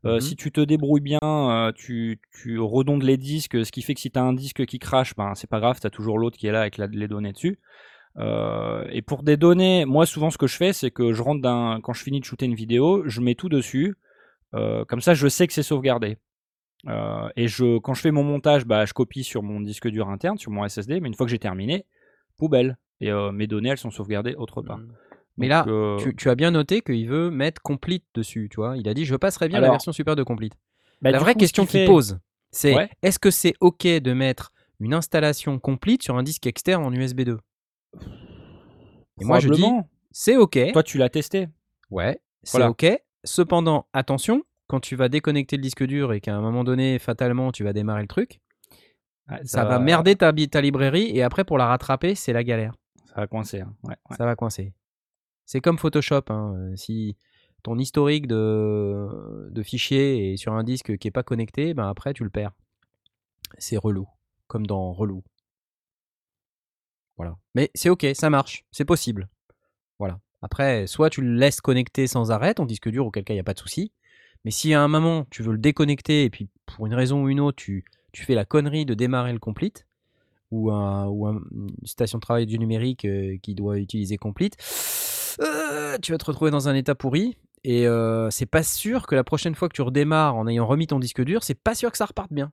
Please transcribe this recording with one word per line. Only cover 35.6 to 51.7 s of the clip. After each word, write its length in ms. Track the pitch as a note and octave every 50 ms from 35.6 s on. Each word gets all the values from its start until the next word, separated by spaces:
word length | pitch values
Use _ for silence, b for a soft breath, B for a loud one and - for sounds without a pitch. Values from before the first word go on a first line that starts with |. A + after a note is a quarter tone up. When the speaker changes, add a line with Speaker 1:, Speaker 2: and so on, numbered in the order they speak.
Speaker 2:
complete 420 | - - C3+ B2+ - G3 A#3+ C4
sur 140 | - - B2+
un 80 | B2 B2+
disque 240 | C#3+ D#3 - - B2
externe 360 | A2+ - - - F#3 F3+ D#3
en 80 | C3
U 80 | B2 B2+
S 140 | C3 C3 B2+
B 60 | B2+
deux ? 180 | C3 A#2+ A#2 A2 _ _ _ _ _ _ _ _ _ _ - - - - - - - - - - - - - - _ - _ _ - - _ _ _ _ _ -
Et 40 | F#2+
moi, 160 | A2+ D#3 F3
je 80 | D3+ C#3
dis, 120 | D3 D#3+
Speaker 1:
Probablement. 300 | F#3 A3 B3 A#3+ F3+ - _ _ _ _
Speaker 2:
c'est 260 | _ - - - B3
OK. 220 | C4+ A3 F3 - C3+ B2 C#3
Speaker 1:
Toi, 100 | - D#3+
tu 160 | D#3 - - C#3
l'as 100 | B2+ B2
testé. 400 | - D#3 C#3+ - - G3 F#3 D#3+ D#3 _ _ _ _ _ _ _
Speaker 2:
Ouais, 300 | G2 F#2 F2 A2 - - _ _ _ _
c'est 160 | _ - - B2+
Speaker 1:
Voilà. 120 | B2 A#2+
Speaker 2:
ok. 160 | A#2 - - E3 G#3+ C#4+ _ _ _ _ _
Cependant, 640 | - - - F3 F3 F3+ E3+ E3 E3 D#3 C#3+ - _
attention, 500 | _ C3+ C#3 - C#3 C3 - - A3+ C#4 D#4+ _ _ _ _
quand 140 | _ - C3
tu 160 | - - C3+
vas 120 | B2+ C3 B2
déconnecter 480 | C3 D3+ - D#3 D3 D3 C3+ - -
le 60 | C#3
disque 220 | C3+ C3 - - C#3
dur 280 | C3 C3+ C#3+ C#3 B2
et 80 | A2+ G#2
qu'à 140 | - - G#2
un 60 | G#2
moment 240 | G#2+ A2 A#2 B2 B2
donné, 340 | B2 B2+ B2+ C3 C3+ C3 B2
fatalement, 540 | - - A#2 - C3 B2 B2 B2+ B2+ B2+
tu 120 | B2 - G#2
vas 80 | G#2
démarrer 300 | G2+ G#2+ G#2 G#2+ G#2+ G#2
le 60 | G#2 G#2
truc, 320 | - - A#3 - - _ _ _ _ _ _ b b b b b b b _ _ _ _ _ -
Speaker 1:
Ouais, 100 | D3 C3+
Speaker 2:
ça 60 | C#3+
Speaker 1:
ça 200 | B2+ - B2+ A2+
Speaker 2:
va 60 | G#2+
Speaker 1:
va 80 | B2+ B2+
Speaker 2:
merder 380 | B2+ D3 E3+ E3 E3 F#3+ G3+
ta 160 | F#3+ F#3 D#3+
bi-, 160 | D#3 D3+ D3+ C#3+
ta 120 | - D3+
librairie 560 | C#3 C#3+ C#3 C3+ C#3 C3+ C3+ F3 G#3+ A3+ G#2
et 60 | B2+
après, 220 | B2 A#2+ - - F#3+
pour 140 | - E3 C3+
la 80 | B2
rattraper, 480 | A#2+